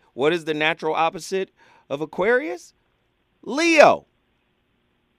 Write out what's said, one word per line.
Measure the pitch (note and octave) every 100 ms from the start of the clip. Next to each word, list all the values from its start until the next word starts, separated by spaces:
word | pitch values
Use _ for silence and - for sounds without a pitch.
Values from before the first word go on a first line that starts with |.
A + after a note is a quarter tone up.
| _ -
What | C#3+
is | F3 D#3
the | D3+
natural | D#3 F3 D#3 D#3
opposite | E3 E3+ - F#3+ F#3+ _ _ _ -
of | C#3
Aquarius? | D#3 - G3 B3 D#4 F4 - _ _ _ _ _ _ _
Leo. | - C4 E4+ D#4+ G3 D#2+ - _ _ _ _ _ _ _ _ _ _